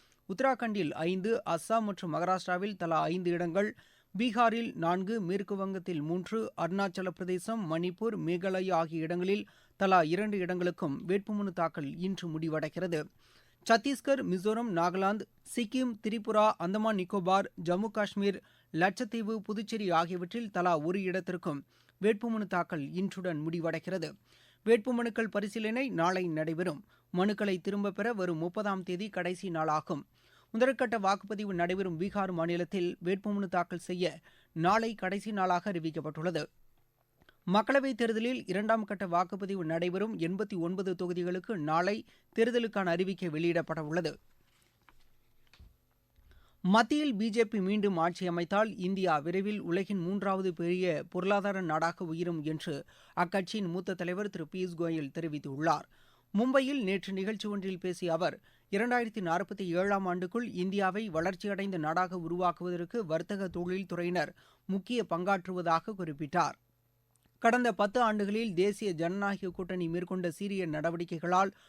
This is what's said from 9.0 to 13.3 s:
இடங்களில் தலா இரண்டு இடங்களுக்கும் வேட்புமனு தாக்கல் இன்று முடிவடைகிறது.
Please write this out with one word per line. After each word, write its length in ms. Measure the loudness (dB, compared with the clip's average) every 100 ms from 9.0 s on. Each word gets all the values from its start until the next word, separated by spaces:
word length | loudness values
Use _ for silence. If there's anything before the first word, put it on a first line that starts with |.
இடங்களில் 460 | -2 0 2 0 -2 -16 _ 0
தலா 260 | 6 6
இரண்டு 360 | 6 2 0 0
இடங்களுக்கும் 720 | 0 0 0 0 -2 -2 0
வேட்புமனு 460 | -2 0 -4 -2
தாக்கல் 440 | 0 -2 -2 -6 -4
இன்று 420 | -4 -4 -4 -4
முடிவடைகிறது. 640 | -2 -2 -2 -4 -2 -2 -4 _ _